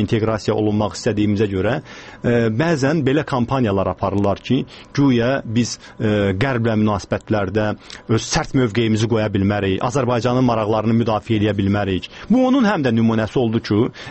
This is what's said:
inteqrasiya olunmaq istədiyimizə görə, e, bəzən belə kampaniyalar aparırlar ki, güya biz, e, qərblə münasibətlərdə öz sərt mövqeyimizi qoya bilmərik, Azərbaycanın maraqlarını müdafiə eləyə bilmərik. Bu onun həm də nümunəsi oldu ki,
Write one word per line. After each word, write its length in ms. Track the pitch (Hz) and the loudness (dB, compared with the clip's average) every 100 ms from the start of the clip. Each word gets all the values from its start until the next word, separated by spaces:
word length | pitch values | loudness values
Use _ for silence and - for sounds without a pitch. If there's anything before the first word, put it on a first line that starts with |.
inteqrasiya 540 | 104 117 110 110 - 107 | 0 0 0 0 0 0
olunmaq 400 | 107 104 104 - | 0 0 -2 -2
istədiyimizə 480 | 120 104 104 101 107 | -2 0 0 0 0
görə, 280 | 95 101 147 | 0 0 -2
e, 560 | - - - - 120 117 113 | -6 -18 -20 -6 0 2 0
bəzən 500 | 110 165 156 135 165 131 | 0 0 0 0 0 0
belə 160 | 147 - | 0 0
kampaniyalar 680 | 131 117 135 110 98 92 90 | -2 0 0 0 0 0 -2
aparırlar 480 | 98 98 98 95 | -2 0 0 -2
ki, 220 | - 127 - - - | -2 -2 -2 -14 -8
güya 480 | - 143 120 120 139 - | 0 2 2 2 -2 -2
biz, 340 | 110 113 - | -2 -2 -6
e, 560 | - - 110 104 98 95 | -14 -4 0 2 2 0
qərblə 400 | 139 123 117 107 | 0 0 0 2
münasibətlərdə 880 | 107 98 - 107 - 107 95 104 107 101 - - - | 2 0 -2 -6 -2 -2 0 0 -2 -4 -12 -14 -2
öz 180 | 110 - 170 | -2 0 -2
sərt 180 | 131 135 | 0 0
mövqeyimizi 500 | 123 120 113 110 110 | 0 0 0 0 0
qoya 220 | 113 107 | 0 0
bilmərik, 480 | 101 98 104 98 95 | 0 0 0 0 0
Azərbaycanın 640 | 123 139 120 120 120 123 127 | -2 -2 0 0 0 2 2
maraqlarını 540 | 113 104 110 110 113 | 2 0 0 2 2
müdafiə 400 | 113 107 - 107 | 2 -2 0 0
eləyə 180 | 104 101 | 2 2
bilmərik. 540 | 98 101 95 90 - - - | 0 0 0 -2 -6 -10 0
Bu 160 | 247 254 | 2 4
onun 220 | 277 208 | 4 2
həm 160 | 190 131 | 2 0
də 60 | |
nümunəsi 480 | 113 113 113 110 139 | 2 2 2 0 0
oldu 240 | 117 110 | 0 -2
ki, 220 | - 104 131 - - | 0 0 0 -4 -6